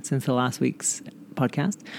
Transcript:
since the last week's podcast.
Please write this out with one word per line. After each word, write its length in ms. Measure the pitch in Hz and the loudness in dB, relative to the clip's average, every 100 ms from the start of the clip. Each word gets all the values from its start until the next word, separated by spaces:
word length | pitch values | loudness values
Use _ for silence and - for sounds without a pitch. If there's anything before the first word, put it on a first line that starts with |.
since 240 | - 139 | -2 0
the 80 | 131 | 2
last 260 | 127 127 127 | 2 2 2
week's 440 | 127 - - - - - - | 0 0 -2 -4 -8 -16 -10
podcast. 460 | - 127 - 160 - - | 0 2 2 0 -2 -8